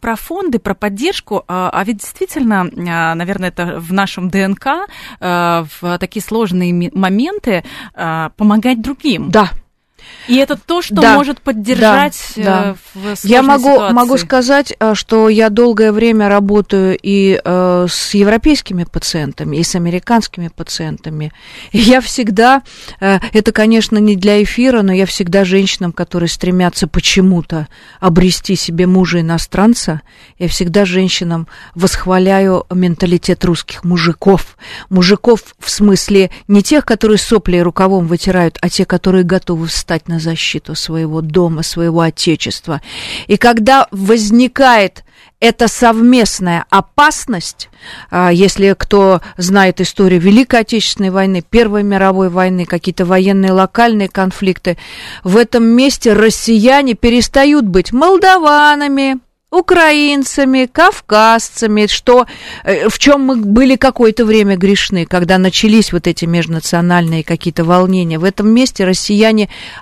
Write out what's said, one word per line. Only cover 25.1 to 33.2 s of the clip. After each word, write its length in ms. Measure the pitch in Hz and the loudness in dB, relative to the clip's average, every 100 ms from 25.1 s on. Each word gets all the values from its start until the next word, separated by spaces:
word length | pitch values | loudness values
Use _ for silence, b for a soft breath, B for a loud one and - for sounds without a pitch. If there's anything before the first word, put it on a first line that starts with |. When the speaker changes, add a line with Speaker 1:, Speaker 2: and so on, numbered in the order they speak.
| - 180 196 | -2 0 0
Speaker 2:
женщинам, 480 | 185 190 190 - 180 | 2 2 0 -4 -6
которые 360 | - 170 175 170 | -6 -6 -4 -4
стремятся 580 | - 180 185 175 - 170 | -4 -2 0 0 0 -4
почему-то 840 | - - 196 185 175 - 160 151 b b b | -2 0 2 2 2 -2 -8 -8 b b b
обрести 560 | 190 170 180 - - 185 | 0 2 2 0 -4 -4
себе 300 | - 165 185 | -4 -2 2
мужа-иностранца, 1160 | 185 175 175 160 165 - 175 214 233 - 156 - b b b | 2 2 -2 -2 -4 -2 2 2 2 -2 -8 -10 b b b
я 100 | 175 | -4
всегда 360 | - 175 202 190 | -4 -2 0 0
женщинам 600 | 185 185 - 175 165 160 B B | 0 -2 -2 -4 -6 -8 B B
восхваляю 880 | 170 185 - 185 185 185 196 196 180 - | -4 -2 -2 -2 0 2 2 2 0 -2
менталитет 720 | 180 180 165 175 175 | -2 -2 0 0 0